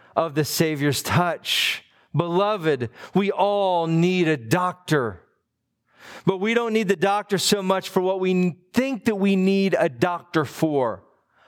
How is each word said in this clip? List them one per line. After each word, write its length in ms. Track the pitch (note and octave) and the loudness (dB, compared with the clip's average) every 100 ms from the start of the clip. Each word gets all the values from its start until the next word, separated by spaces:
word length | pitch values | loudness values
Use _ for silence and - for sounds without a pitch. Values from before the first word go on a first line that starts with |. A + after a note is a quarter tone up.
| _ - | _ -4
of 180 | E3 | -2
the 100 | D3 | -2
Savior's 560 | D3 - D#3+ D3+ D3 C3 | -2 0 0 0 0 -2
touch. 840 | - - F3 D#3 - - - - - _ _ | 0 0 0 -2 -4 -2 -2 -4 -10 _ _
Beloved, 760 | C#3+ E3+ F3 G3+ G#3+ D#3+ C#3 A#2 - - | -4 0 0 0 0 0 0 -2 -10 -4
we 160 | F#3 G3 | 0 0
all 560 | - G3 G3+ F#3+ F3+ E3 | 0 0 2 0 0 0
need 400 | E3 F3 F#3 E3 | 2 2 2 2
a 100 | D3+ | 0
doctor. 840 | A2 E3+ F3+ F3 - D3+ A#2 F2+ _ _ _ _ _ _ _ _ - - - | -2 -2 -2 -4 -2 -2 -2 -8 _ _ _ _ _ _ _ _ -20 -6 -2
But 120 | F#3+ | 0
we 160 | G#3 | 2
don't 180 | A#3 A#3 | 0 2
need 160 | A3 G3 | 0 0
the 80 | F3+ | 0
doctor 420 | F#3+ G3+ G3+ F#3 | 2 0 -2 -2
so 240 | - G3+ | 0 0
much 260 | F#3+ F#3+ F#3 | 0 -2 0
for 120 | - | -2
what 180 | F#3 F#3+ | 0 0
we 380 | F#3 F#3 F3+ - _ | 0 2 2 -2 _
think 320 | - C4 B3+ | -2 -2 -2
that 100 | A#3 | -2
we 220 | G#3 G3 G3 | 0 2 2
need 400 | F#3+ G3 G3 E3+ | 2 2 2 2
a 100 | E3+ | 0
doctor 560 | B2 F3+ E3+ - E3 | 0 -2 -2 -4 -2
for. 600 | C#3 - D#3+ C#3+ B2 F#2+ _ _ _ _ | -2 -2 0 0 -2 -4 _ _ _ _